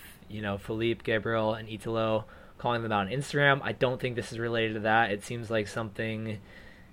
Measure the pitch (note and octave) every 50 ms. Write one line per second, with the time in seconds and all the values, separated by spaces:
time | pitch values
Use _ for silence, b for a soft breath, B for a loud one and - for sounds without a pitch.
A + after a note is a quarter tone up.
0 | - - - - - - G#2 G#2+ G#2+ G2+ G2 G2+ - - A2+ A2 A#2 A#2 A2 -
1 | - A#2+ A2+ G#2+ G2 A#2 A2+ A2 A2 G#2+ A2+ A2 A2+ A2 A2 G2+ - A#2 A2+ A2+
2 | A2 A2 A2 G#2+ A2 B B B B B B - - A#2+ A#2+ A#2 A2+ A2 G#2+ G2+
3 | G2 F#2+ A#2+ C#3 C#3 - - C#3+ C#3+ C#3 C#3 C#3 - A2 G#2+ - C3 B2 C3 -
4 | - B2+ A#2 A#2 G#2 - A#2 A2+ A#2 A#2 A#2 A#2 A2+ A2 A2 G#2+ G#2 A2 A2 A2+
5 | A#2 G2 G#2 G2 - - A#2+ A#2 A2+ G#2 A#2 A2 G#2 G2+ - A#2+ A2+ G#2 G2 -
6 | A2 A2 A2 G#2+ A2 A2 G#2+ - B B B B B B B B B B